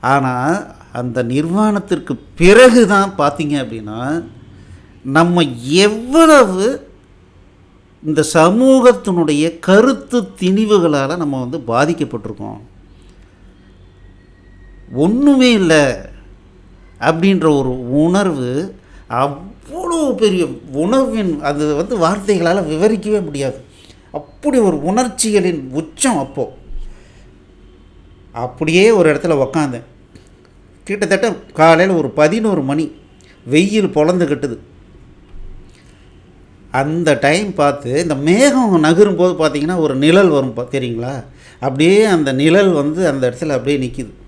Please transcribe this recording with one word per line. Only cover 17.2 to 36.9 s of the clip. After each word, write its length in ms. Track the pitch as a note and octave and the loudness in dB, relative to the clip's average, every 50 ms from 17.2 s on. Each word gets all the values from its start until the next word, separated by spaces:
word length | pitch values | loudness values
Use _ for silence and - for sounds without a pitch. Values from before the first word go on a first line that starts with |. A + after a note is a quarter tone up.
| E3+ G3 G3 F3 D#3 D#3+ D3+ C#3 | 2 2 2 2 2 2 2 2
ஒரு 140 | C3+ B2+ B2+ B2+ B2 A#2+ | 0 -2 -6 -6 -6 -4
உணர்வு 600 | C3 D3 D#3 E3+ F3+ G3 G#3 F#3+ D#3+ C#3 B2+ B2 B2+ C#3+ F3+ F#3+ F#3+ - _ - - - - _ | 0 0 2 2 2 0 0 -2 -2 -4 -6 -4 -4 -6 -6 -8 -12 -20 _ -20 -20 -20 -14 _
அவ்வளோ 920 | A2+ A#2+ C3+ D3 C#3+ D3+ F3 G3 - - - - C#4 F4 F#4 E4+ E4+ E4 D4+ C4+ A3+ | -4 -2 -2 -2 -4 -10 -16 -20 -20 -20 -20 -16 -12 -10 -6 -4 -2 -2 -2 -2 -2
பெரிய 300 | F#3+ A3 G#3 G3 F3+ E3+ C#3 B2+ - - D#3+ | 0 0 -2 0 -2 -4 -4 -6 -14 -16 -12
உணர்வின், 600 | C3 C#3+ D#3+ G3 A#3+ C4+ C4+ A#3 A3 A3 G#3 F#3 D#3 C#3+ | -6 -6 -4 0 0 0 0 -2 -4 -4 -4 -4 -6 -4
அது 240 | C#3+ C#3+ D3 D3 D3+ D3+ D3 | -6 -6 -4 -2 -2 -2 -2
வந்து 220 | C#3+ F3+ G#3 B3 G#3 | -4 -4 -4 -2 -2
வார்த்தைகளால 680 | E3 E3 G3 G#3 G3 G3 G3+ F#3 E3+ E3 F3 G3+ F3+ | 0 0 -2 -2 -2 -2 -2 0 0 0 -2 -2 -2
விவரிக்கவே 560 | D3+ D#3 D#3 F3+ G#3+ A3 G3+ - G#3 G#3+ G#3 F#3 | -4 -4 -2 0 0 0 -2 -4 -4 -4 -4 -4
முடியாது. 340 | D#3 C#3+ C#3 C#3 C3 C3 - - - - _ - - - - _ _ | -6 -8 -6 -6 -6 -8 -10 -18 -20 -20 _ -20 -20 -20 -20 _ _
அப்படி 460 | - D3+ - - - - - D4 C4 B3+ | -14 -14 -14 -14 -20 -8 -6 -2 0 2
ஒரு 260 | A3 F#3+ E3 D3 C#3+ | 2 2 0 -2 -4
உணர்ச்சிகளின் 800 | E3+ G3 A#3 B3+ A#3+ - - - A3 G#3 G3+ F3+ F3+ E3+ D#3 C3+ C3 | -2 -2 0 -2 -2 -4 -4 -2 0 0 0 0 0 -4 -4 -8 -8
உச்சம் 460 | B2+ - A#2+ - - - - - - D3+ | -8 -8 -8 -10 -10 -4 -2 -2 -2 -2
அப்போ. 280 | C3+ C3 - C#3+ B2 - - - - - - - - - - - - - - - - - - - - _ _ _ - - - _ - _ _ - - - - _ - - | -4 -6 -8 -8 -8 -8 -10 -20 -18 -12 -12 -12 -12 -12 -16 -20 -20 -20 -20 -20 -20 -20 -20 -20 -20 _ _ _ -20 -20 -20 _ -20 _ _ -20 -20 -20 -20 _ -20 -16
அப்படியே 540 | - A#2 A#2+ A#2 - - D#3+ D3+ D#3+ F3 G3 A3+ | -12 -10 -10 -10 -8 -6 -4 0 2 4 4 4
ஒரு 160 | A3+ G3 E3+ D#3 | 4 4 4 2
இடத்துல 320 | D3 D3 - E3+ D#3+ C#3 | 2 0 0 -2 0 0
உக்காந்தேன். 480 | C3+ - - D#3+ D3+ C#3 B2 A#2 A#2+ - - _ _ _ _ - _ - - _ _ _ _ - _ _ _ _ _ | -2 -2 -2 -4 -4 -4 -6 -10 -14 -18 -20 _ _ _ _ -20 _ -20 -20 _ _ _ _ -20 _ _ _ _ _
கிட்டத்தட்ட 400 | - G3 G#3 G3+ E3 G3 F#3+ - A3+ F3 - - - | -10 -6 -4 0 0 0 0 0 -2 -4 -6 -12 -14
காலையில 440 | - - D#3 E3 E3 D#3+ F3+ G3 F#3 | 0 4 4 6 6 6 4 2 2
ஒரு 120 | E3 C#3+ B2+ | 0 -2 -4
பதினோரு 540 | - D3+ D3+ D#3 F3+ A3+ G#3+ A3 F#3+ D#3+ | 0 0 2 2 2 0 -2 -2 -2 -2
மணி, 220 | C3+ C3 C#3 D3+ D#3+ D3 - - - _ _ _ - _ - _ - | -2 -4 -4 -4 -4 -6 -8 -18 -20 _ _ _ -20 _ -20 _ -8
வெயில் 460 | A#2+ C3 D3+ F#3 G3+ G#3 A3 G3 F3+ | 0 2 2 2 2 0 0 -2 0
பொளந்து 320 | - D3+ D3+ D#3+ F3+ F3+ F3 | 0 0 0 2 2 0 0
கட்டுது. 300 | D3 D3 C#3 C#3 C3 A#2 - - - - - - - - - - - - - - - - - - - - - - - - - - - - _ _ - _ - _ _ - _ - _ - _ - - | -2 -2 -4 -4 -10 -10 -12 -16 -20 -20 -20 -20 -20 -20 -20 -20 -20 -20 -20 -20 -20 -20 -18 -18 -16 -18 -20 -20 -20 -20 -20 -20 -20 -20 _ _ -20 _ -20 _ _ -20 _ -20 _ -20 _ -20 -6
அந்த 380 | - B2+ C#3 D3+ | -4 -4 -2 -2